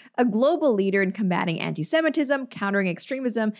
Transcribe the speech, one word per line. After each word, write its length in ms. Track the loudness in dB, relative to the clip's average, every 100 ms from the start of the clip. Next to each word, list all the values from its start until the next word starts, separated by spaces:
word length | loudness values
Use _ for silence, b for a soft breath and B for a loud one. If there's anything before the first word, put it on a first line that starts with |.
| B 0
a 80 | 2
global 480 | 4 2 4 2
leader 280 | 2 2 2
in 120 | 0
combating 480 | 0 0 0 0 -2
anti-Semitism, 840 | -4 -4 0 0 0 0 0 -2 -4
countering 420 | -6 -2 0 -2
extremism, 640 | -4 -6 -4 -2 -2 -2